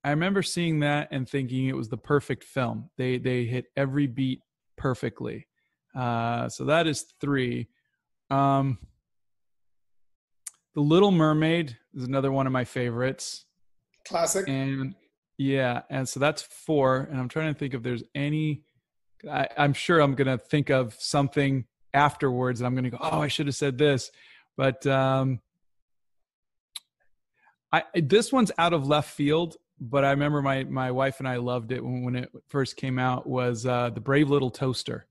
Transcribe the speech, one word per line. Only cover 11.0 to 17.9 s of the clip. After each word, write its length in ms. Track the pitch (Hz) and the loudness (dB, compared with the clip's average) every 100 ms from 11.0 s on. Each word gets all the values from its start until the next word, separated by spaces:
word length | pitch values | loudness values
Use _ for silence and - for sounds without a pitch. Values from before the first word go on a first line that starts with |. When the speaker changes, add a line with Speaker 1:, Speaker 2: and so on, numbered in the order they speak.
| 202 | 6
Speaker 1:
Mermaid 640 | 175 156 156 160 170 151 117 _ | 6 4 4 2 0 -2 -10 _
is 100 | 135 | -10
another 260 | 127 135 135 | -4 0 0
one 160 | 135 131 | 0 0
of 60 | |
my 120 | 131 | -2
favorites. 840 | 120 131 123 117 127 135 - - _ _ _ _ _ _ - | -2 -4 -4 -2 -4 -4 -12 -14 _ _ _ _ _ _ -6
Speaker 2:
Classic. 420 | - 165 196 190 | -2 0 0 -2
Speaker 1:
And 460 | 135 135 135 131 - _ _ _ - | -2 -2 -4 -6 -8 _ _ _ -4
yeah, 440 | 135 135 127 123 - | 0 2 0 -2 -6
and 180 | 135 127 | -6 -4
so 120 | 131 | 0
that's 220 | 143 156 | 0 -2
four. 680 | - - - 151 131 131 151 | -12 -14 0 2 4 2 -2
And 80 | 135 | -6
I'm 100 | 127 | -4
trying 240 | 160 156 | -4 -4
to 60 | 143 | -4
think 160 | 139 | -6
if 80 | 123 | -6
there's 220 | 120 | -4